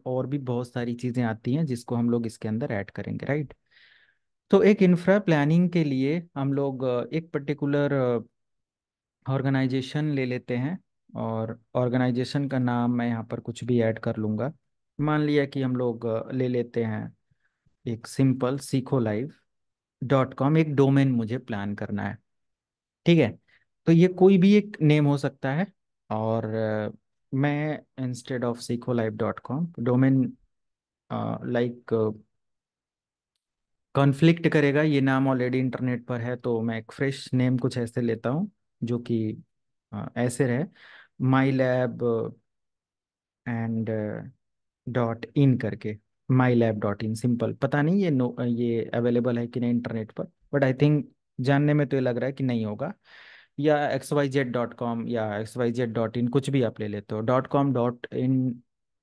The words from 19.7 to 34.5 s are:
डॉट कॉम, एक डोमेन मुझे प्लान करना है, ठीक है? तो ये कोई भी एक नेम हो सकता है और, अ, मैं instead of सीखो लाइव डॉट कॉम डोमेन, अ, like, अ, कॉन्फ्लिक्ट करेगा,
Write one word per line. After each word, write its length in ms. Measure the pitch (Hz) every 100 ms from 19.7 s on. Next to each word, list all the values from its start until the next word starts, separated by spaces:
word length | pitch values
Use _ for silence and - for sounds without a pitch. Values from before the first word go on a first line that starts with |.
| _ _ -
डॉट 300 | 120 135 127
कॉम, 240 | - 135 160
एक 180 | 156 139
डोमेन 360 | 139 139 135
मुझे 260 | 120 110 127
प्लान 380 | - 104 101 104
करना 280 | 104 101
है, 140 | 101 104 _ _ _ _ _ _ _ _ -
ठीक 140 | 170
है? 200 | 117 - _ _ _ _ -
तो 60 |
ये 160 | 165 180
कोई 300 | 180 185 196
भी 160 | 196
एक 240 | 208 208 -
नेम 240 | 151 151 143
हो 120 | 143
सकता 360 | 143 - 135
है 140 | 143 196 _ _ _ -
और, 360 | 107 110 113 110
अ, 520 | 110 107 107 107 107 _ _ -
मैं 460 | 135 147 147 151 147 - -
instead 440 | 127 123 - 127
of 140 | 120 120
सीखो 360 | - 120 127
लाइव 180 | 120 110
डॉट 280 | 107 107 -
कॉम 340 | - 139 170 -
डोमेन, 580 | 117 123 135 135 123 - _ _ _ _ _ _ -
अ, 260 | 117 110 113
like, 560 | 127 120 120 120 -
अ, 280 | 113 110 107 _ _ _ _ _ _ _ _ _ _ _ _ _ _ _ _ _
कॉन्फ्लिक्ट 540 | 135 139 135 165 165
करेगा, 340 | 165